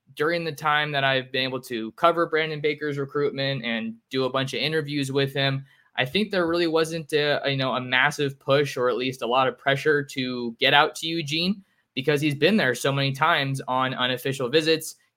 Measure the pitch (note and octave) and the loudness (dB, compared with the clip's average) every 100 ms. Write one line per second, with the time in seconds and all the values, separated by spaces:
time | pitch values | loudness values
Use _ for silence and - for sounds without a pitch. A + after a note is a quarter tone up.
0 | _ C#3 D#3 E3+ E3 D3 D#3 D3 D3+ C#3+ | _ -4 -2 0 -4 -2 0 2 0 0
1 | C3+ C3 B2+ C3 C3 B2+ - A#2 A2 - | 0 0 -2 -4 -4 -4 -6 -6 -6 2
2 | E3+ E3+ E3 D#3 D#3 D3+ D3+ D3 D3+ C#3+ | 4 4 0 0 -2 -2 -2 -2 -4 -4
3 | C#3 D3 C#3+ C3+ C3+ C3+ A#2 A2+ A2+ A2+ | -4 -2 -2 -2 -4 -4 -4 -4 -6 -10
4 | _ C3 C3 C3+ C3 A#2+ C#3+ D#3+ C#3+ D3 | _ -2 0 -2 -2 -2 -2 -2 -2 -2
5 | C3+ C#3 C#3 C#3 C#3 C3+ - _ _ - | -2 0 0 0 -2 -2 -6 _ _ -6
6 | C3 F#3+ G#3 F#3+ E3 E3+ E3+ D#3+ D#3+ E3 | -2 -2 0 0 2 2 2 2 0 -4
7 | D3+ D3+ D3 C#3 C#3 C3+ C3 B2 B2+ B2+ | -2 0 2 0 0 -2 -2 -2 0 4
8 | C#3+ D3 C#3 C#3 - C#3+ C#3+ C#3 B2 A#2 | 4 2 -2 -2 2 2 2 0 0 0
9 | C3 B2 A#2 B2+ C3 - C#3+ C#3 D3+ D3 | -2 -4 0 2 2 0 0 0 2 0
10 | C#3 C3+ B2+ B2 A#2+ A2+ C3 C#3+ D#3 - | -2 -6 -6 -4 -6 0 4 6 4 0
11 | E3 E3 C#3+ D#3+ F3+ G3+ - _ _ C3 | -6 -4 -4 -2 -2 -4 -10 _ _ -4
12 | C3+ D3 D3+ C#3 D#3+ G#3 C3 B2 C#3+ C#3 | 0 2 0 2 2 4 2 0 0 0
13 | C3+ C3+ D#3+ D#3+ C3+ C3+ - B2+ C3 - | -2 0 2 2 0 -4 -2 -2 0 0
14 | B2 B2+ C#3 C3+ B2 D#3 D#3 D#3+ - - | -2 -2 -4 -2 0 2 2 0 -2 -16
15 | _ | _